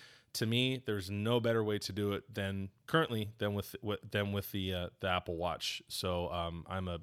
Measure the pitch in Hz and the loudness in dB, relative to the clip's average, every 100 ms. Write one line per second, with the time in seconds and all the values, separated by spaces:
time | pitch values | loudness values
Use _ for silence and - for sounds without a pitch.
0 | - - _ - 113 120 127 131 - 104 | -20 -20 _ -2 2 4 2 0 -2 -2
1 | 92 101 107 120 117 113 107 104 - 101 | -2 0 4 4 4 4 4 0 0 0
2 | 101 101 - 107 98 98 98 - - 165 | 2 0 -4 -4 -2 -2 -6 -10 0 2
3 | 160 113 104 - 104 101 - - 104 101 | 2 0 -4 -2 0 0 -4 -6 -4 -4
4 | 107 104 101 101 - 101 92 90 90 - | -2 0 2 0 -2 -2 -2 -2 -4 -2
5 | 95 90 - 82 87 73 - - - - | 0 2 0 -2 -2 -2 -4 -6 -8 -4
6 | 92 87 87 87 85 82 - 92 92 85 | 0 0 0 -2 -2 -4 -6 -4 -2 -4